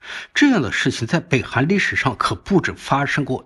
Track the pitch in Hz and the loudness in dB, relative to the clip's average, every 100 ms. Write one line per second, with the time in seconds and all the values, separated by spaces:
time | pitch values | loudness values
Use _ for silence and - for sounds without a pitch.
0 | - - - - 285 226 104 - 135 - | -14 -14 -6 2 4 4 0 0 -2 -2
1 | 117 170 - 127 - 120 147 196 - - | -2 -2 0 -2 0 -2 2 2 0 -2
2 | 127 110 - 110 - 185 - 80 - 139 | -2 -2 -2 -2 2 2 2 -8 -2 -2
3 | 139 - 131 127 | 0 -2 -4 -6